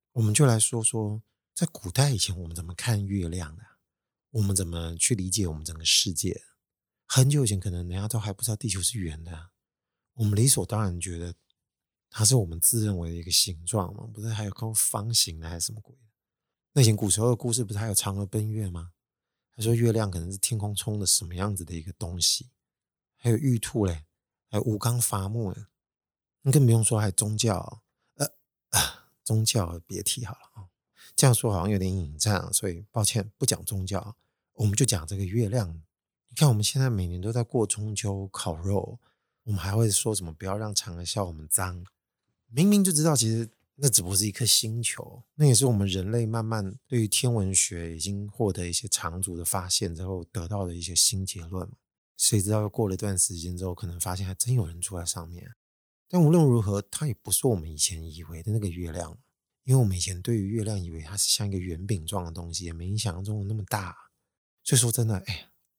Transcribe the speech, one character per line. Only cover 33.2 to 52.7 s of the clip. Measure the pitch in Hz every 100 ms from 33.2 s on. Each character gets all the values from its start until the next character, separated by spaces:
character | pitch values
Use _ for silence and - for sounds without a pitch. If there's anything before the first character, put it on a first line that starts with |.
| 101 -
不 |
讲 | 131 95
宗 | 87 98
教 | 92 95
啊， | 104 - _ _ _
我 | -
们 | 107
就 | 104 135
讲 | 87 78
这 | 98
个 |
月 | 95 110 104
亮。 | 123 90 82 - _ _ _ _
你 | 120
看 | 151
我 |
们 | 107
现 | 104 135
在 | 131
每 | 107 87
年 | 87
都 | 101
在 | 117
过 | 113 127 104
中 | - 107
秋、 | 104 104 98 95
烤 | - 90 80
肉， | 95 101 - 120 _ _ _ _
我 | -
们 | 98
还 | 92
会 | 107 113
说 | 101 113
什 | 107
么 | 85
不 | 78 95
要 | 101
让 | 110
嫦 | 104 -
娥 | 85
笑 | 87 107
我 | 92
们 | 80 78
脏， | - 92 90 90 _ _ _ _ _ _
明 | 117 196
明 | 208
就 | 190
知 | 151
道 | 160 139
其 | 110
实 | 113 113 _ _
那 | - 139
只 | -
不 | 87
过 | 98
是 |
一 | 107
颗 | - 120
星 | - 110 117
球， | 113 - - - -
那 | - 147
也 |
是 | 117 135
我 |
们 | 104 98
人 | 95 92
类 | 117
慢 | 110 113
慢 | 110 113 95 98 _
对 | 123
于 | 107
天 | - 127
文 | 117 95
学 | 92 - 87 85 80
已 |
经 | 95 101 101
获 | - 107
得 | 90 87
一 |
些 | 85 107
长 | - 85 87
足 | 95 85
的 |
发 | 85 98 90
现 | - 95
之 | 82
后 | 92 92
得 | 82 - 85
到 | 104
的 | 92
一 | 85
些 | 85
新 | 82 - 98 92
结 | 95
论 | 82 92 87
嘛。 | - _ _ _ -
谁 | - 107
知 | 98
道 | 107
又 |
过 | 104